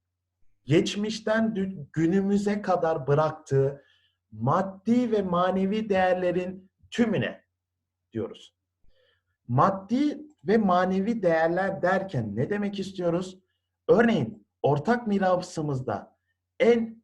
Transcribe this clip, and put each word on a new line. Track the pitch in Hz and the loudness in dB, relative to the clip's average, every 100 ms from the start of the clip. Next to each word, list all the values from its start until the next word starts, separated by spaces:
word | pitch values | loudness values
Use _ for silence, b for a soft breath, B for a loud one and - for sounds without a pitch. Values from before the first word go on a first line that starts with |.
| _ _ _ _ - _ - | _ _ _ _ -20 _ 0
geçmişten | 156 190 202 214 - - 220 220 190 | 2 2 -2 -6 -4 -2 0 0 -2
dü-, | 190 190 143 | -4 -6 -8
günümüze | - 165 196 196 202 202 202 | -2 0 2 2 0 0 -2
kadar | - 175 165 160 135 | 0 0 0 -2 0
bıraktığı | 143 156 151 - 135 135 139 B B B B _ | 2 2 -2 -2 2 2 -2 B B B B _
maddi | 107 117 170 196 - - 240 247 | -6 0 0 -2 -6 0 0 2
ve | 214 | 0
manevi | 190 175 185 190 190 220 220 | 0 0 0 0 0 -2 0
değerlerin | 190 185 180 180 175 180 - - _ _ | 2 2 2 0 -2 -4 -8 -18 _ _
tümüne | - 226 170 101 - _ _ _ _ _ _ _ | 0 0 0 -2 -6 _ _ _ _ _ _ _
diyoruz. | 113 95 - - _ _ _ - _ _ _ _ _ - | -8 -6 -10 -20 _ _ _ -20 _ _ _ _ _ -2
Maddi | 123 180 190 - 247 294 - - _ | 2 2 2 -2 -2 0 -4 -12 _
ve | 147 220 | 0 2
manevi | 202 180 185 190 196 233 | 4 2 2 0 -2 0
değerler | 180 160 165 175 190 151 | 0 2 2 0 -2 -2
derken | 175 190 - - 107 101 | 0 0 -2 -4 -4 -4
ne | 120 | -4
demek | 202 202 196 | -4 -4 -6
istiyoruz? | 185 - 175 170 185 - _ _ _ _ - | -8 -4 -2 -2 -4 -12 _ _ _ _ 2
Örneğin | 175 233 190 113 - _ _ | 4 4 2 -2 -8 _ _
ortak | 135 143 - 233 226 | 0 0 0 0 0
mirasımızda | 196 185 180 - - 151 131 120 98 - _ _ _ _ - | 0 2 0 -2 -6 -4 -4 -4 -6 -8 _ _ _ _ 2
en | 220 233 226 - | 4 4 0 -8